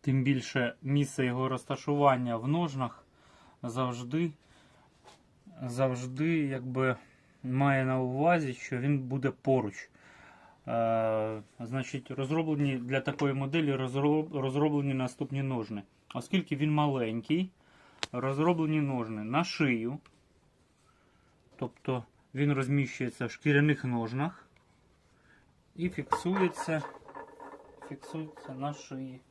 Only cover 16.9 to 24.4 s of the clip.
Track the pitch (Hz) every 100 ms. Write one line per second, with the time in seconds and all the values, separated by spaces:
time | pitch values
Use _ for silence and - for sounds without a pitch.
16.9 | 131 113 113 107 160 185 _ _ - -
17.9 | - - 123 131 139 160 170 156 156 143
18.9 | 131 110 107 107 139 185 - 147 120 117
19.9 | 147 - _ _ _ _ _ _ _ _
20.9 | _ _ _ _ _ _ - 120 - -
21.9 | 127 110 _ _ 131 147 135 131 143 139
22.9 | - 123 - 117 - 147 143 151 143 127
23.9 | 120 113 127 156 -